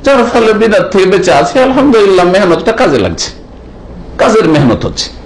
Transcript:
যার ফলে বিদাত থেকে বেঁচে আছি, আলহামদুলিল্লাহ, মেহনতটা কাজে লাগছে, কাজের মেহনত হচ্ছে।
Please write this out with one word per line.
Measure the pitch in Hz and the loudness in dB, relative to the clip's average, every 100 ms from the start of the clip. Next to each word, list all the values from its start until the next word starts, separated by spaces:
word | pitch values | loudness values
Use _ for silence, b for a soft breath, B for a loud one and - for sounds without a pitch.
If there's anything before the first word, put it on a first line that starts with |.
যার | - 277 226 | 2 0 2
ফলে | 233 220 208 | 0 0 2
বিদাত | 220 202 175 | 2 2 0
থেকে | 196 185 | 0 2
বেঁচে | 190 175 147 | 2 2 2
আছি, | 156 269 254 | 2 0 0
আলহামদুলিল্লাহ, | 262 277 226 202 185 175 | 2 2 4 4 2 2
মেহনতটা | 185 196 160 - - | 2 2 0 0 0
কাজে | 160 135 | 0 0
লাগছে, | 90 82 - - - - - - - - - - | -2 -6 -10 -12 -20 -20 -20 -20 -18 -18 -16 -4
কাজের | 254 220 165 | 0 2 2
মেহনত | 151 135 101 92 | 2 2 0 -4
হচ্ছে। | - - - | -8 -12 -14